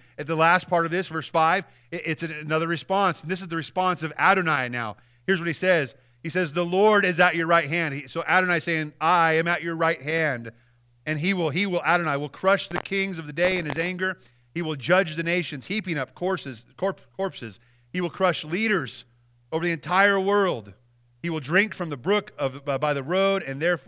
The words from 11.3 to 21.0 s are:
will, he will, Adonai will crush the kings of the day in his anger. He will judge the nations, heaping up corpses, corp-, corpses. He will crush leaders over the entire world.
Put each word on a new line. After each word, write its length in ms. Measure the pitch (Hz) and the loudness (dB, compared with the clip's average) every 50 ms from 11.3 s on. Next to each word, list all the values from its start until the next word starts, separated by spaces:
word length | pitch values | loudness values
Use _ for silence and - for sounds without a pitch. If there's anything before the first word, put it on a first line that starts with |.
| 196 | 0
will, 180 | 180 170 147 | 0 0 0
he 140 | 131 180 202 | 0 0 0
will, 180 | 196 180 170 143 | 0 -2 0 0
Adonai 340 | 151 175 175 170 156 143 | 2 2 2 2 0 -2
will 100 | 143 147 | -2 -4
crush 400 | 147 - - - 190 196 185 - | -6 -8 -2 2 2 2 2 0
the 140 | - 175 170 | -4 -6 -6
kings 360 | - - 196 196 196 196 185 | -6 -4 -4 -4 -2 -4 -6
of 100 | 165 156 | -8 -10
the 60 | 147 147 | -8 -2
day 240 | 165 175 185 185 | 0 0 0 0
in 80 | 180 160 | 0 -2
his 120 | 151 139 | -4 -4
anger. 400 | 160 165 180 185 175 190 190 180 - - _ _ _ _ _ - | -4 -4 -4 -4 -4 -4 -4 -6 -8 -14 _ _ _ _ _ -8
He 80 | 175 | -6
will 140 | 170 156 156 | -4 -4 -4
judge 400 | 139 113 143 180 190 190 160 156 | -4 0 4 4 4 4 2 -2
the 80 | 165 165 | -4 -2
nations, 440 | 170 175 180 160 - 151 135 - | -2 -2 -2 -2 -4 -8 -10 -8
heaping 300 | - 202 220 170 180 160 | -6 -6 -6 -4 -4 -4
up 180 | 147 131 - - | -4 -4 -6 -6
corpses, 500 | - 180 185 190 - - 139 120 110 - _ _ | -6 -4 -4 -4 -4 -6 -10 -12 -14 -16 _ _
corp-, 240 | - 185 196 - - - _ _ | -4 -4 -4 -4 -6 -12 _ _
corpses. 460 | - 196 180 - - 120 110 98 - _ _ _ _ _ _ - | -6 -6 -6 -6 -8 -12 -12 -14 -16 _ _ _ _ _ _ -6
He 80 | 185 | -4
will 80 | 175 165 | -4 -4
crush 340 | - - 190 180 170 - - | -2 0 2 2 2 0 -4
leaders 600 | 151 165 208 226 220 208 170 135 113 - - - _ _ _ _ _ _ _ _ _ | -4 -4 -2 0 0 0 0 -2 -4 -10 -14 -18 _ _ _ _ _ _ _ _ _
over 140 | 160 160 170 | -4 -2 -2
the 80 | 175 | -2
entire 480 | 165 - - 151 180 190 196 202 202 196 | -2 -4 -4 0 2 4 4 4 4 2
world. 540 | 190 196 202 208 196 180 147 117 101 101 90 _ _ _ _ _ | 2 2 2 4 2 2 0 -2 -6 -12 -18 _ _ _ _ _